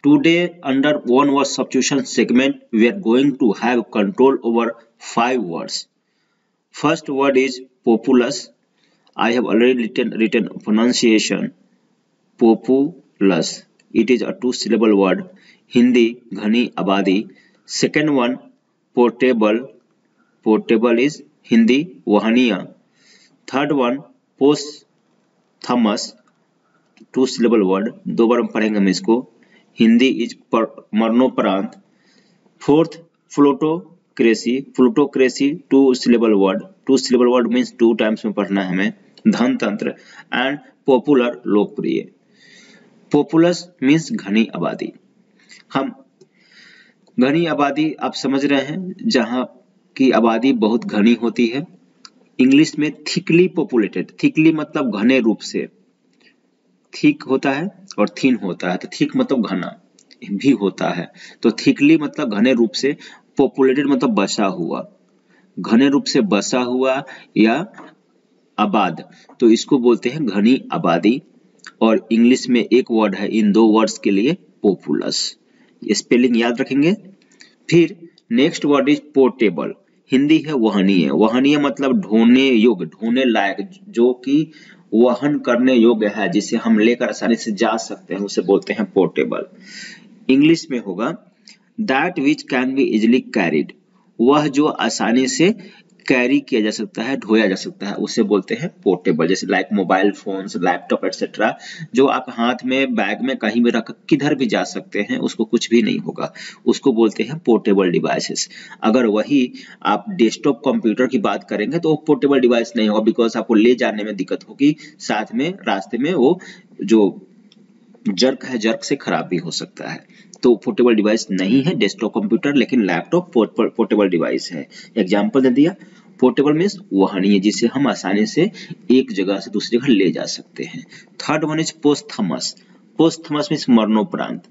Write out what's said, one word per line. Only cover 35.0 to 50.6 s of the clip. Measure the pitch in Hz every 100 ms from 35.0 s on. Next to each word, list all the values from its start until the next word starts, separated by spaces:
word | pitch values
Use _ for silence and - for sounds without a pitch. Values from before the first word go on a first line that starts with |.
| 143 135 127 - 139 165 _
two | 135 135 123
syllable | 123 117 113 104
word. | 95 98 - _ -
Two | 131
syllable | - 120 123
word | 123 113
means | 120 117 -
two | 113 113
times | 110 110 113
में |
पढ़ना | 104 95 98
है | 92
हमें. | 92 104 - _ _ 113
धनतंत्र | 98 123 123 113 104 - - - - - 127
and | 131 147 - _ -
popular | 127 147 139 120 - -
लोकप्रिय. | 101 98 - - 60 - _ _ _ _ - - - _ _ _ 147
Populous | 143 160 170 175 - _
means | 131 160 160
घनी | 110 95 107 110 87
आबादी. | 80 - - - _ _ _ _ _ - _
हम | 135 135 - _ _ _ _ _ _ - - _ _ _ -
घनी | 127 156 170
आबादी | 143 143 143 156
आप | - 127
समझ | - 135 135 139
रहे | 139
हैं, | 131 165 180 180 113
जहाँ | 123 113 127 123 - _ _ _ -
की | 131
आबादी | 113 113 117 131
बहुत | 123